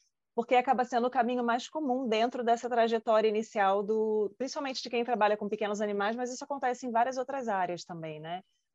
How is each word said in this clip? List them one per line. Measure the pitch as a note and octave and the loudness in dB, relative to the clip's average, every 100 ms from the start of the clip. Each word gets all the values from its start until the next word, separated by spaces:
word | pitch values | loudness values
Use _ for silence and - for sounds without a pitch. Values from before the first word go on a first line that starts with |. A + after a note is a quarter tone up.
| _ _ _ - | _ _ _ -6
porque | A#3 B3 | 4 4
acaba | B3 C4 | 4 2
sendo | B3 B3 B3 | 2 0 0
o | |
caminho | C4 A#3 B3 | 2 0 0
mais | A#3 A#3 - | 0 -2 -2
comum | D#4 D4+ B3 C4 | -6 -2 -2 0
dentro | A3 A#3 C4 | 2 2 0
dessa | A#3 A3+ A#3+ | 0 0 2
trajetória | A#3+ A3+ A3+ A3+ A3 A3 | 2 2 2 2 4 4
inicial, | G#3+ A3+ A3 F#3+ G3+ | 2 -2 2 2 2
do, | G#3 A3 A3 G#3+ G3+ - | 2 0 2 2 0 -4
principalmente | C4+ D#4 C#4 C4 | -6 -4 -6 -6
de | A#3+ | -4
quem | A#3 | -2
trabalha | A#3+ A#3 G#3 G#3 | 0 2 2 2
com | G#3 | -2
pequenos | G#3 G#3 G#3 | -4 -2 -2
animais, | G#3 G3+ G3+ A#3 | -2 0 -2 -2
mas | B3 | -6
isso | B3+ | -8
acontece | C#4+ C#4 B3+ B3 B3+ | -8 -4 -2 -2 -2
em | |
várias | A3+ B3 B3+ | 0 0 -2
outras | B3+ C#4 A#3 | -4 -4 -2
áreas | G3 F3+ E3+ | -2 -2 -4
também, | - E3+ D#3+ D3+ | -8 -10 -10 -10
né? | D#3 F3+ - _ _ | -8 -10 -12 _ _